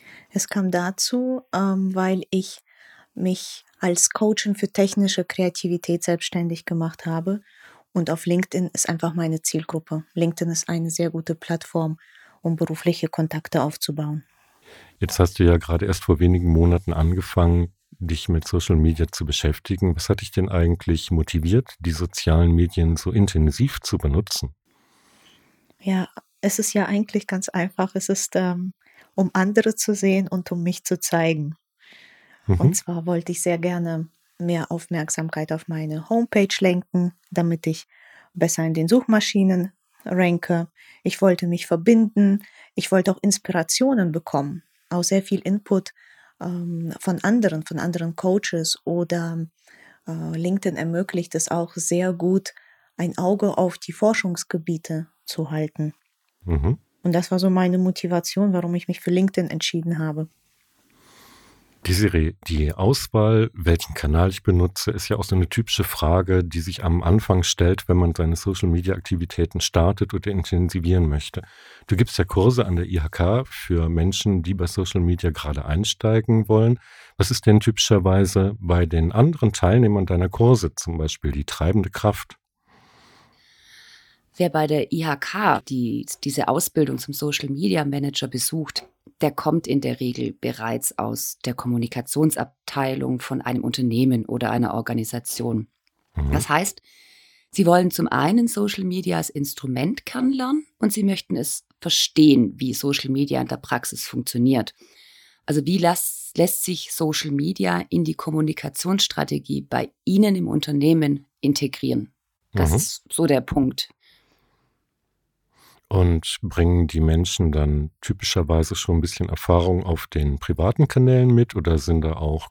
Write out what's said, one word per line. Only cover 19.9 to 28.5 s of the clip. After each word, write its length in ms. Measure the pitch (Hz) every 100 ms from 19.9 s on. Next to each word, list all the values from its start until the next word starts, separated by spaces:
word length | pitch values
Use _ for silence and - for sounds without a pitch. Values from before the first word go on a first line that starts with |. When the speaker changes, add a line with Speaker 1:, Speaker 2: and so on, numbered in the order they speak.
| 80
Speaker 2:
Was 140 | -
hat 100 | 98
dich 120 | -
denn 180 | - 95
eigentlich 600 | 92 85 85 - 80 -
motiviert, 640 | 82 78 85 82 113 127 -
die 120 | 85
sozialen 580 | 80 87 - - 82 85
Medien 460 | 85 85 - 82 82
so 120 | 92
intensiv 720 | 101 101 85 76 - 135 -
zu 180 | - 92
benutzen? 560 | 73 73 101 - 65 - _ _ _ _ _ _ _ _ _ _ _ _
Speaker 1:
Ja, 300 | 196 190 180 - _ -
es 180 | 202 -
ist 140 | 214
ja 140 | 208 185
eigentlich 380 | 202 220 208 -
ganz 220 | 190 -
einfach. 480 | 185 180 - 190 190
Es 140 | -
ist, 260 | 196 - -
ähm, 380 | 185